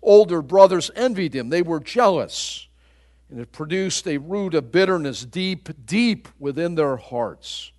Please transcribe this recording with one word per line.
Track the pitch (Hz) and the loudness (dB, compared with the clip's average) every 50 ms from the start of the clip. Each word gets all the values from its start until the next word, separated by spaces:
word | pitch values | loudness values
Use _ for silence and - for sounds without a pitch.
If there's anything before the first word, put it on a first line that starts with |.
older | - - 202 208 214 170 175 165 | 4 6 8 8 8 6 2 -4
brothers | 143 127 175 196 196 185 185 175 - - - | -2 2 6 8 8 8 6 2 -2 -4 -4
envied | 208 247 262 220 196 180 139 120 | -4 -2 -2 -2 -2 -4 -4 -4
him. | 131 117 117 | -6 -4 -2
They | 160 175 | -2 -2
were | 180 165 165 151 | 0 -2 -4 -6
jealous. | 127 - - 233 247 202 185 147 104 - - - - - - - - - _ _ _ _ _ _ _ _ _ _ _ _ | -6 -4 0 2 2 4 2 2 -2 -6 -8 -10 -10 -10 -12 -14 -18 -20 _ _ _ _ _ _ _ _ _ _ _ _
And | 135 117 | -16 -16
it | 120 120 | -16 -14
produced | - - 156 151 170 190 190 185 - - - 180 | -14 -12 -10 -6 -4 -4 -4 -4 -4 -6 -4 -4
a | 147 139 | -6 -6
root | 143 160 190 208 196 185 165 | -6 -6 -6 -6 -4 -2 -2
of | 156 131 117 | -2 -2 0
bitterness | 113 180 190 185 185 170 147 139 117 98 123 | 2 2 4 4 2 0 -4 -6 -8 -10 -14
deep, | 120 - 185 185 190 190 - - - 156 - 117 | -10 -6 -4 -4 -4 -4 -6 -10 -14 -18 -16 -8
deep | 110 170 220 240 233 202 - - - - _ | -4 0 0 2 0 0 -2 -6 -14 -18 _
within | 143 143 131 151 170 170 170 | -8 -8 -4 -4 -4 -2 -2
their | 160 151 139 131 - | 0 0 0 -2 -4
hearts. | - - 127 120 117 104 123 - - - - - - - _ | -8 -8 -6 -6 -6 -6 -8 -12 -16 -16 -16 -16 -16 -18 _